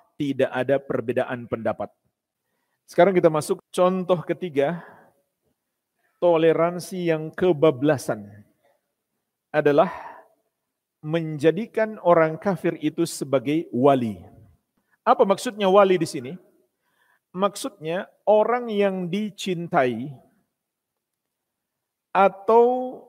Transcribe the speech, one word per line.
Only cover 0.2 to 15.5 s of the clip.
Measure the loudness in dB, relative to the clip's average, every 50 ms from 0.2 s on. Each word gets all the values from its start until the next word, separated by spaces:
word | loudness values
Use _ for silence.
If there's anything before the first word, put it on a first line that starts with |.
| -6 -4 -2 -2 -2 -2
ada | -2 -4 -2 0 0 -2 -2
perbedaan | -4 -6 -6 -4 -4 -4 -4 -4 -4 -6 -12 -10
pendapat. | -8 -8 -6 -6 -6 -6 -6 -8 -14 _ _ _ _ _ _ _ _ _ _ _ _ _ _ _ _ _ _ _ _
Sekarang | 2 2 4 4 4
kita | 4 2 2
masuk | 2 0 -2 -4 -6 -6 _ _
contoh | -2 0 2 2 2 0 -2 -2 -2 -2 -2
ketiga, | -6 -8 -6 -8 -6 -2 -2 -2 -2 -2 -6 -10 -16 -20 -20 _ _ _ _ _ _ _ _ _ _ _ _ _ _ _ _ _ _ _ _ _ _ _ -2
toleransi | 2 2 4 4 4 4 4 4 2 0 -2 -4 -10 -10 -8 -6 -2
yang | -2 -2 -2 -4 -8
kebablasan | -6 -2 2 2 2 4 4 2 2 2 0 0 0 0 -2 -6 -8 -8 -8 -16 -20 -20 -20 _ _ _ _ _ _ _ _ _ _ _ _ _ _ _ _ _ _ _ _ _ -4
adalah | 0 2 2 4 2 2 0 -2 -10 -16 -18 -20 -20 -20 _ _ _ _ _ _ _ _ _ _ _ _ _ _ _
menjadikan | -10 -4 -4 -4 -4 -4 -6 0 2 2 2 2 -2 -6 -4 -4 -4 -4 -4 -2 2
orang | 4 4 4 4 2 0
kafir | -4 -4 -4 -4 -2 -2 -4 -4 -2 -4
itu | -4 -2 -2 -4 -4
sebagai | -4 -8 -6 -2 -2 -2 0 0 -4 -4 -4 -4 -2
wali. | 2 4 4 4 2 0 -4 -6 -10 -14 -20 -20 -20 -20 _ _ _ _ _ _ _ _ _ _ _
Apa | 0 2 2 4 4
maksudnya | 2 0 -2 -2 -8